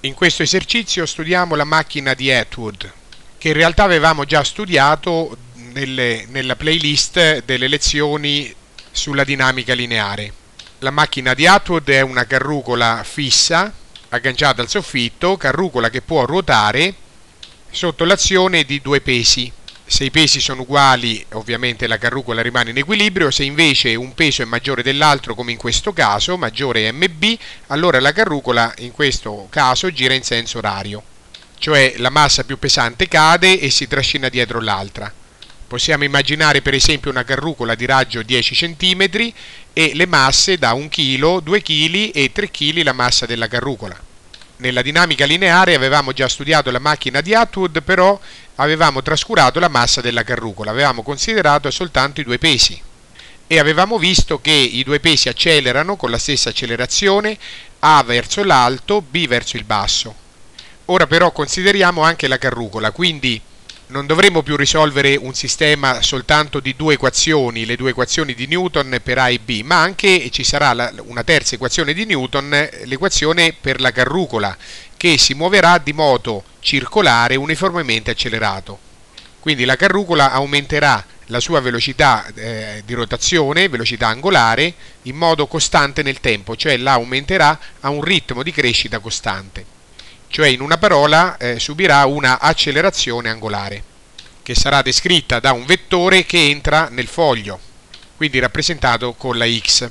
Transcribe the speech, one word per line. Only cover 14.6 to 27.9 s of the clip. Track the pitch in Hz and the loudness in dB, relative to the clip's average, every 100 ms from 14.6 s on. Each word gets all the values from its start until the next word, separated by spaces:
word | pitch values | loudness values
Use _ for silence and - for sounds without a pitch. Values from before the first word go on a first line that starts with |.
al | 117 | -2
soffitto, | 208 - 131 117 - 175 190 | -4 -4 -4 -4 -2 -2 0
carrucola | 139 135 185 123 113 | -2 -2 -2 0 -2
che | 127 | -4
può | - 160 | -2 0
ruotare | 123 170 165 123 104 120 175 196 - - - _ - - - | 0 -2 2 2 2 2 -2 -4 -20 -20 -20 _ -20 -20 -14
sotto | - 175 147 170 | -6 -6 -2 0
l'azione | 196 - 190 185 175 | 2 2 2 2 0
di | 135 139 | 0 -4
due | 139 139 | 0 -2
pesi. | - 123 113 - 123 - - - - | 0 0 0 0 -4 -12 -20 -20 -2
Se | - | -2
i | 135 | 0
pesi | 160 151 139 | 2 2 2
sono | - 131 | -2 -6
uguali, | 127 143 139 127 120 107 - | -2 4 4 4 0 -6 -8
ovviamente | 107 110 117 123 117 117 | -12 -6 -4 -4 -4 -4
la | 110 | -2
carrucola | 120 127 120 113 | -2 -4 -4 -4
rimane | 117 123 117 | -2 -2 -2
in | 123 | -2
equilibrio, | 147 214 208 185 151 | -2 0 0 0 -2
se | 127 | -2
invece | 139 147 160 131 123 113 | -2 2 2 2 0 -2
un | 131 | -6
peso | - 156 131 | -2 -2 0
è | 117 | -4
maggiore | 117 139 127 | -4 -4 -2
dell'altro, | 123 139 151 143 - | -2 2 2 2 -2
come | 113 120 | -8 -8
in | 117 | -6
questo | 120 110 - | -4 -2 -4
caso, | 180 117 104 - 180 | 0 0 2 -2 -4
maggiore | 127 113 135 113 107 | -4 -4 -2 0 -2
M | 127 185 | -2 -4
B, | 160 202 233 - - - | 0 -2 -2 -8 -20 -6
allora | 143 175 | 0 2